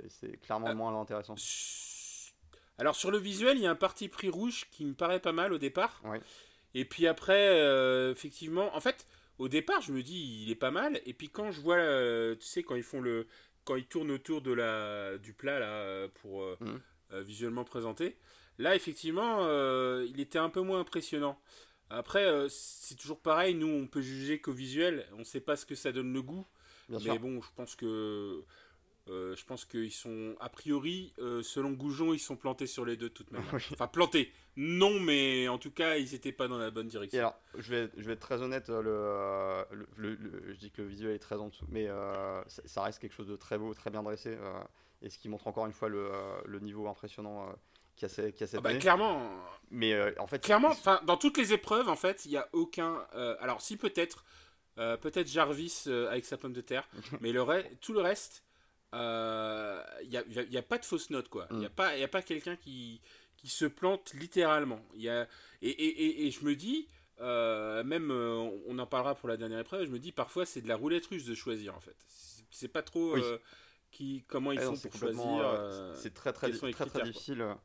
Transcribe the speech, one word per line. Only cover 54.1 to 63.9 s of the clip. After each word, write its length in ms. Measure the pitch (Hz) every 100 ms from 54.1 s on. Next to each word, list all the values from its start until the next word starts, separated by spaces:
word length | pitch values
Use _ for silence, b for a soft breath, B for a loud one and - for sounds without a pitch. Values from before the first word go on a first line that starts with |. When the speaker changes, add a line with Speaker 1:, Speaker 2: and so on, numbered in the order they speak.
| - - B B B B -
Speaker 2:
euh, 200 | 113 117
peut-être 300 | 156 180 156
Jarvis, 560 | 156 147 147 165 - 143
euh, 240 | 120 117
avec 160 | 123 -
sa 100 | 135
pomme 160 | 131
de 80 | 123
terre, 260 | - 127 -
Speaker 1:
<laughs> 280 | - - 139
Speaker 2:
mais 100 | 113
le 80 | 123
re-, 240 | 127 175 185 -
tout 140 | -
le 60 | 214
reste, 420 | 175 202 - - _ b b b -
euh, 880 | 117 117 113 113 110 110 107 104 92 50 -
il 80 | 87
y 60 | 123
a, 60 | 113
il 60 |
y 40 | 117
a, 40 |
il 100 | 120
y 60 | 123
a 40 |
pas 160 | - 240
de 60 |
fausse 260 | - 165 -
note, 180 | 139 -
quoi. 180 | 104 87
Il 100 | 113
y 40 |
a 40 | 104
Speaker 1:
Mm. 40 |
Speaker 2:
pas, 240 | - 190 147
il 40 |
y 40 |
a 40 | 180
pas 140 | 190
quelqu'un 340 | - 156 175 175
qui... 440 | 139 127 117 117 B B B _
Qui 120 | 131
se 160 | -
plante 480 | 151 - 185